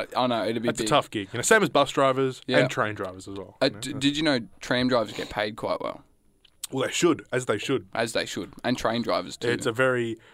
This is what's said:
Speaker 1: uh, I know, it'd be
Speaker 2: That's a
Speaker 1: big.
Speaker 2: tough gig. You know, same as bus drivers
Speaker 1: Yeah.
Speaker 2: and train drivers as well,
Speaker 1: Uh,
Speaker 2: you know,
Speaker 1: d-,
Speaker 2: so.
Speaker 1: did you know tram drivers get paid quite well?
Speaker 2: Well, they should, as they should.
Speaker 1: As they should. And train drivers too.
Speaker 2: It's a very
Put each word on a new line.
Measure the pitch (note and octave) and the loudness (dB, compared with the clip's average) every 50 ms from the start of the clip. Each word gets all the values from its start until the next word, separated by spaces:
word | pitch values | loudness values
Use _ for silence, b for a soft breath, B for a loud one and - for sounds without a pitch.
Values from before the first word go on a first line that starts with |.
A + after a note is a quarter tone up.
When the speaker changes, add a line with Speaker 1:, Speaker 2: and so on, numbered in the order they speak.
| A2 - - | -2 -2 -2
Speaker 1:
uh, | A#2 | 0
I | B2+ | 0
know, | B2 A#2+ A2+ F#2 | 2 2 0 0
it'd | G#2+ A#2 A#2+ | -2 -2 -2
be | A2 C#3+ | -2 -2
Speaker 2:
That's | D#3 - | -2 -2
a | |
Speaker 1:
big. | A#2 G#2+ | 0 2
Speaker 2:
tough | D3+ A#2+ - - | 2 2 2 0
gig. | - G#2 G2 - | -4 -6 -6 -6
You | - A#2 | -4 -2
know, | |
same | - - A3+ A3 | 2 4 4 4
as | G3 C#3+ | 4 4
bus | - D3 C#3 - | 4 4 2 2
drivers | - D3 C#3 C3+ B2+ C3 C3+ C3 B2+ - - | 2 2 2 2 4 2 0 0 -2 -4 -4
Speaker 1:
Yeah. | - B2+ B2+ | 0 4 4
Speaker 2:
and | B2+ A2+ | 4 2
train | - C3 A#2 G#2+ G#2+ | 2 0 -2 -2 -2
drivers | G#2 G2 F#2 F#2 F#2+ F#2+ | -4 -8 -8 -8 -12 -14
as | G2 G2 G2 | -12 -12 -12
well, | F#2 G2 - - | -12 -10 -4 0
Speaker 1:
Uh, | C3 | 0
Speaker 2:
you | C#3+ | 0
know, | G#2 G2+ | 0 -2
Speaker 1:
d-, | A2+ C3 | -8 -8
Speaker 2:
so. | D3 C#3 | -4 0
Speaker 1:
did | C3+ C#3+ C#3+ D3+ | 0 0 0 2
you | |
know | D#3 D#3 C#3 B2 A2 - - - | 0 0 0 0 -2 -6 -14 -10
tram | - - C3 B2 B2+ B2+ | -4 -2 0 2 2 4
drivers | B2 A#2+ A2 G#2 A#2 | 4 2 2 0 -4
get | - - - | -10 -10 -6
paid | - - G#2+ G#2+ A2+ | -2 -2 -2 -2 -4
quite | - - F#2+ F2+ - | -4 -4 -4 -2 -2
well? | - - - - - _ _ _ _ _ _ _ _ _ _ _ - - | -4 -6 -8 -8 -14 _ _ _ _ _ _ _ _ _ _ _ -12 -6
Speaker 2:
Well, | - C3 B2 | -4 -2 -2
they | G#2+ | -2
should, | - - E3+ F3 C#3+ - - - | 0 2 4 4 4 2 -2 -4
as | - B2+ B2+ | -4 -2 0
they | - A2+ | 0 -2
should. | G2+ - - C#3 A#2+ - - - | 0 0 -2 -2 -2 -4 -4 -2
Speaker 1:
As | A2 A#2 A#2 | -2 -2 0
they | - F#2+ D#2+ | 0 -2 -2
should. | - - A#2 F2+ - - - | -2 -4 -8 -8 -10 -10 -6
And | - A#2+ B2+ | -2 -2 -2
train | - - A2+ A2+ A#2+ | 0 0 0 0 0
drivers | A2 G#2 F2+ F2+ F2+ - - - | 0 0 0 0 -2 -4 -8 -4
too. | - A#2+ | -2 -2
Speaker 2:
It's | A#2+ A#2 A#2 | 0 0 0
a | B2 | 0
very | A2+ A#2 C3 C3 B2+ B2 A#2+ A#2 A2+ - b b | 2 2 4 4 4 2 0 -2 -4 -6 b b